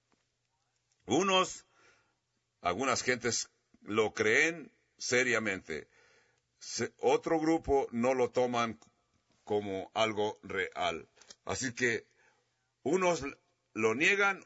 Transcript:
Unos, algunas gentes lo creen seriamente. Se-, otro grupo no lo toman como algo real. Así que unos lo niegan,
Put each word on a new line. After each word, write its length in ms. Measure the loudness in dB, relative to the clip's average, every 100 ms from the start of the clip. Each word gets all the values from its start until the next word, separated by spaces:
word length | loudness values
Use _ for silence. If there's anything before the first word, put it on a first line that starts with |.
| _ _ _ _ _ _ _ _ _ _ -2
Unos, 580 | 0 2 2 0 -4 -18 _ _ _ _ _ _ _ _ _
algunas 420 | -4 -2 0 0
gentes 460 | 0 -2 0 -4 -6 _ _ _
lo 300 | -4 0 0
creen 560 | 0 2 4 2 -2 -12 _ _ -12
seriamente. 880 | 0 2 2 0 0 -4 -6 -10 -10 _ _ _ _ _ _ _
Se-, 340 | -12 -6 -6 0
otro 400 | 2 2 2 0
grupo 480 | 2 0 2 0 0
no 220 | 0 0
lo 160 | 2 0
toman 480 | 0 0 0 -2 -6 -18 _ _ _ _ _
como 460 | -2 -2 -2 -6 -4
algo 440 | 0 0 0 -2 -2
real. 680 | -8 -4 -4 -2 -2 -4 -10 _ -20 -16
Así 280 | -8 -6 -6
que 340 | -2 -2 -2 -8 _ _ _ _ _ _ _
unos 420 | -2 2 2 0 -4 -12 _ _ _
lo 220 | 0 0
niegan, 480 | 4 2 4 2 0